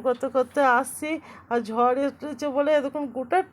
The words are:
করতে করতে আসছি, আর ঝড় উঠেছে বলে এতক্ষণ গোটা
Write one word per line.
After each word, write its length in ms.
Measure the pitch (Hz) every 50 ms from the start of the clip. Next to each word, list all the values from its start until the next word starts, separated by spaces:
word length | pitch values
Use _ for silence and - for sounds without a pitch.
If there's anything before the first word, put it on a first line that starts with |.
| 247
করতে 200 | 254 247 240 269 262 262
করতে 240 | 262 254 247 - 294 277 254 240 247
আসছি, 320 | 269 262 - - 302 302 320 311 - - - - - -
আর 80 | 240 240 220 202
ঝড় 260 | 220 233 240 247 247 269 285 277
উঠেছে 380 | - - 269 302 294 - 302 294 254
বলে 140 | 285 285 302 311 294
এতক্ষণ 260 | 269 277 - 302 294 247 208
গোটা 220 | 262 262 247 339 370 370 -